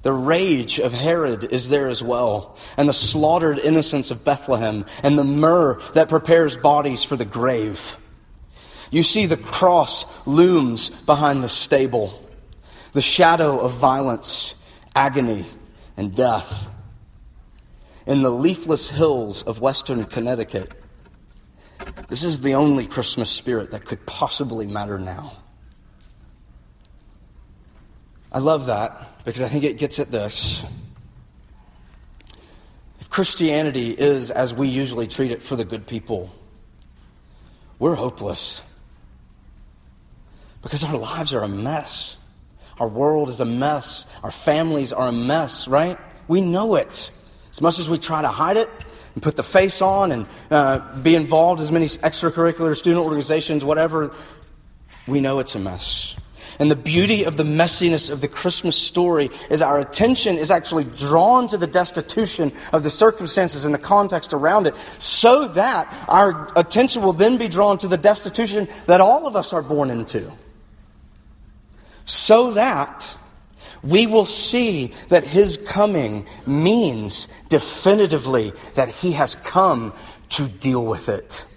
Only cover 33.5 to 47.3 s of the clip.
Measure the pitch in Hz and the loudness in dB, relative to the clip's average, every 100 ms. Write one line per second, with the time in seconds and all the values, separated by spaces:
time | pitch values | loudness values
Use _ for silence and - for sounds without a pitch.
33.5 | 151 156 135 117 - 143 139 117 123 127 | 0 -2 -2 -6 0 2 2 -2 -2 -2
34.5 | 117 135 127 135 120 113 - 131 117 - | -2 -2 -2 -4 -6 -8 -4 -4 -4 -8
35.5 | 131 104 110 98 117 - 107 90 - - | -6 -6 -8 -10 -12 -8 -8 -8 -18 -20
36.5 | - - - - - - - _ - - | -20 -20 -20 -20 -20 -20 -20 _ -20 -20
37.5 | - - - 135 165 127 - 101 76 - | -20 -20 -4 -2 -2 -4 -8 -10 -8 -10
38.5 | - - - - - - - - - - | -12 -18 -20 -20 -20 -20 -20 -20 -20 -20
39.5 | - - - - - - - - - - | -20 -20 -20 -20 -20 -20 -20 -20 -20 -20
40.5 | - - 147 156 147 113 - 156 127 104 | -18 -10 -6 -4 -6 -6 -8 -4 -4 -4
41.5 | 98 117 156 - - - - - _ - | -6 -6 -6 -8 -12 -12 -14 -20 _ -20
42.5 | - - - 117 107 143 156 143 120 117 | -20 -20 -6 -6 0 2 2 -2 -4 -4
43.5 | 120 139 151 - - - - 101 - - | -2 -2 -2 -6 -10 -12 -14 -14 -4 0
44.5 | 151 165 151 131 - 127 117 123 156 147 | 0 0 -2 -4 -2 -2 -2 0 0 -2
45.5 | - - 139 170 180 - - - 175 185 | -6 0 2 2 -4 -16 -20 0 2 2
46.5 | 175 226 175 - - - - - | 0 2 0 0 -8 -10 -14 -20